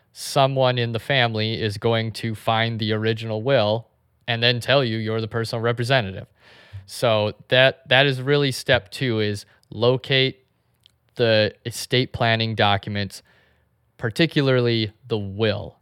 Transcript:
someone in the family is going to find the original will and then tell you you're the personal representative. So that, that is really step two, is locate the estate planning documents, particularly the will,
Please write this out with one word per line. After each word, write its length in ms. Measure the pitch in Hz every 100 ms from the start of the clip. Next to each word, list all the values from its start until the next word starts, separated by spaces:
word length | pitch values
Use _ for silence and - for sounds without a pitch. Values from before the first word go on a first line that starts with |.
| _
someone 680 | - - 147 135 135 127 123
in 140 | 117
the 60 | 113
family 600 | - 139 120 110 110 107
is 180 | 107 101
going 340 | 113 113 113
to 220 | - 117
find 440 | 107 - 113 113 110
the 140 | 107
original 500 | 107 110 113 113 107
will 460 | 120 131 104 110 - _ _ _ -
and 160 | 117
then 180 | 120 120
tell 240 | 120 139
you 140 | 123 110
you're 240 | 107 113
the 60 | 110
personal 340 | 117 113 117
representative. 640 | 117 120 120 135 95 95 - _ - - - 98
So 480 | - - 123 107 104 - -
that, 400 | 127 131 - -
that 160 | 127
is 160 | 143 127
really 320 | 127 143 143
step 380 | 120 - 123 -
two, 300 | - 131 110
is 260 | 104 101 - _ _
locate 760 | 104 120 127 - 135 131 - _ _ _ _ _ _ _
the 400 | - 117 107 107 -
estate 480 | 120 - - 123 123
planning 420 | - 117 113 113
documents, 680 | 110 104 98 - 101 98 - _ _ _ _ _ _ _ _
particularly 960 | 120 - 160 156 135 127 120 113 104 - 123
the 100 | 110
will, 600 | 98 98 110 98 73 -